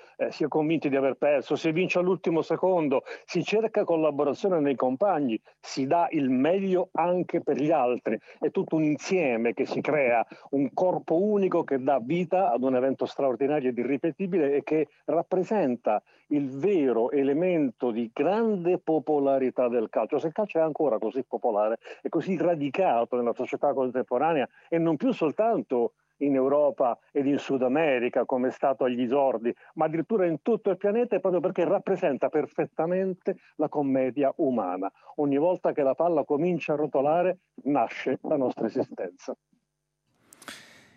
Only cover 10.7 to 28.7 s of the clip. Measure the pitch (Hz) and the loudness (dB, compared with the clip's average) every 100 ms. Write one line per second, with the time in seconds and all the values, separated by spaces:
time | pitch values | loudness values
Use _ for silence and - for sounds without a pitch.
10.7 | - 185 165 - 160 208 208 190 175 143 | 0 0 0 0 0 2 2 2 0 0
11.7 | 135 131 135 117 170 180 180 190 120 131 | -2 0 0 0 -2 0 0 2 2 2
12.7 | 127 131 135 - - 139 117 139 151 127 | 2 0 0 -4 -2 -2 0 0 0 0
13.7 | 120 120 139 170 156 190 180 139 143 - | -2 -2 0 -2 -4 -2 0 2 0 0
14.7 | 156 147 _ - 156 160 185 170 214 147 | 0 -2 _ -4 -2 0 0 0 0 0
15.7 | 120 - - - _ - 147 139 135 165 | 0 0 -2 -2 _ -4 -2 -2 -2 0
16.7 | 196 135 113 120 143 135 143 185 170 139 | 2 2 2 2 2 2 2 2 2 0
17.7 | - 123 110 113 - 143 208 226 202 170 | -2 -4 -2 -4 -2 0 2 0 0 0
18.7 | 175 - 156 143 151 139 135 131 - 123 | -2 0 -2 0 0 2 2 0 0 0
19.7 | 120 110 - 110 147 156 151 208 160 160 | 0 -2 -2 -2 -2 -2 -4 -2 0 0
20.7 | 147 151 107 107 131 - 117 - 104 107 | 0 0 0 -2 -4 -6 -4 -2 0 0
21.7 | - - - - 170 156 180 165 170 143 | -2 -8 -12 -6 -4 -2 0 0 0 -2
22.7 | 131 185 117 117 123 120 110 120 139 147 | 0 0 2 0 0 -2 -2 -4 -2 -2
23.7 | 131 131 123 120 123 156 165 120 _ - | 0 -2 -2 -2 0 0 0 -2 _ -4
24.7 | 165 165 165 262 214 160 - 220 202 113 | 0 0 0 0 0 0 0 0 0 -2
25.7 | 123 117 _ _ - 143 135 131 143 147 | 0 -2 _ _ -4 0 2 2 2 2
26.7 | - 131 113 _ 151 135 139 - 135 123 | 2 0 -2 _ -4 0 0 0 -2 0
27.7 | 139 160 127 120 139 113 131 127 123 143 | 2 2 2 0 0 0 0 -2 0 -2